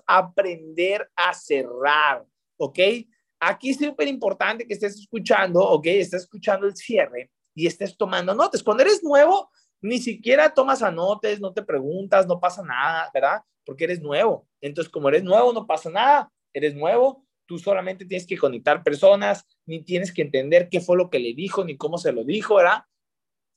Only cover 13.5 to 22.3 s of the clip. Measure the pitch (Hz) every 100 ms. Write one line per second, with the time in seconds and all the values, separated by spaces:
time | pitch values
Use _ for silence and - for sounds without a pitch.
13.5 | _ - 135 165 175 147 147 220 175 _
14.5 | _ 143 151 160 165 139 156 185 208 247
15.5 | 233 220 156 165 185 262 285 - _ _
16.5 | 139 147 143 160 233 269 269 _ _ -
17.5 | 170 196 190 185 190 185 185 180 180 139
18.5 | 120 135 151 151 143 190 202 202 202 _
19.5 | _ - 165 156 180 190 175 147 135 139
20.5 | 175 175 180 175 175 180 135 120 131 185
21.5 | 196 175 135 147 165 170 120 120